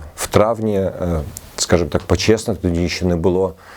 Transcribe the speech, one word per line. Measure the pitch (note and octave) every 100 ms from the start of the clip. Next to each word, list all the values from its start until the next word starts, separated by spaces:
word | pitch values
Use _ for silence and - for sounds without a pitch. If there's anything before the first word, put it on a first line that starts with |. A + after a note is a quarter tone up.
| D#2 -
в | -
травні, | G2 G#2+ A2+ A2 G2+
е, | F#2+ - F2+ E2 D2+ - - -
скажімо | - - E2+
так, | F2
почесно, | - F2+ - A2 -
тоді | E2 F2+ E2+ F2
ще | -
не | F#2 F2
було, | F2 F2+ F#2+ F2 -